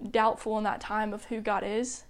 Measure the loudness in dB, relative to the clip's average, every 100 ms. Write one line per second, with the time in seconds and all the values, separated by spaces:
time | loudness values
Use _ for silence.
0 | 0 4 4 4 -2 0 0 -2 -2 -2
1 | -2 -4 -6 -4 0 0 0 -2 -2 -6